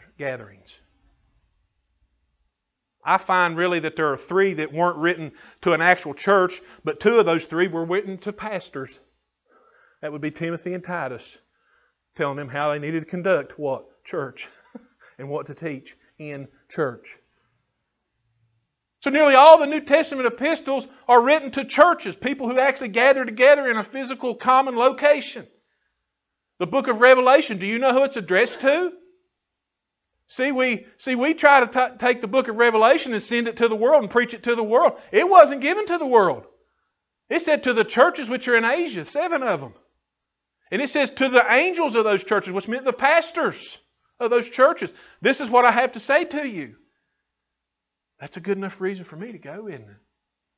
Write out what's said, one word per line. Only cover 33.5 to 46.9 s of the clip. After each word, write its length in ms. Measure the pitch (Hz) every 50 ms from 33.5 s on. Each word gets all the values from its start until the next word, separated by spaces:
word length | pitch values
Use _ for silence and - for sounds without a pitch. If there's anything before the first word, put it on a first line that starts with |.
| 226
to 140 | - 240 233
the 60 | 220
world 240 | 208 226 262 311 285
and 100 | 220 185
preach 220 | - 240 240 233 233
it 100 | 214 -
to 120 | 240 240
the 80 | 233 220
world. 360 | 208 226 277 349 - - - - - 180
It 160 | 226 339 381
wasn't 320 | 392 359 294 262 285 269
given 240 | 254 294 370 427 415
to 120 | - 349
the 80 | 339 311
world. 400 | 262 247 220 190 165 131 107 - - _ _ _ _ _ _ _ _ _ _ _ _ _ _ _ -
It 140 | 285 339 339
said 200 | 320 302 - -
to 100 | 254 233
the 120 | 220 214
churches 420 | - - 233 285 349 349 - 262
which 220 | 220 254 240 - 247
are 80 | 240
in 80 | 226 226
Asia, 400 | 233 277 349 339 302 214 175 147
seven 380 | - - 285 349 349 339 277 262
of 180 | 233 180 143
them. 140 | 135 113 98 _ _ _ _ _ _ _ _ _ _ _ _ _ _ _ _ _ _ -
And 100 | 180 220
it 80 | 285 269
says, 200 | - 302 269 226
"To 180 | - - 262 262
the 200 | 254 247 226 208
angels 460 | 233 262 339 370 359 339 330 269 214
of 80 | 226 214
those 180 | 214 202 196 202
churches," 260 | - 214 196 - 185
which 160 | 180 196 -
meant 160 | 214 233 262 262
the 80 | 262
pastors 880 | 247 - 262 277 320 339 330 330 - 349 294 196 147 - - - - - _ _ _ _ _ _ _
of 120 | - 240 220
those 200 | 240 240 233 240
churches, 440 | - - 262 311 339 - - 151 - - - - _ _
"This 200 | 160 247 269 -
is 80 | 277 220
what 160 | 240 247 247
I 60 | 240
have 200 | 208 240 262 254
to 80 | - 226
say 240 | - - 277 311 339
to 240 | - 277 294 294
you." 300 | 254 208 165 139 110 101 _ _ _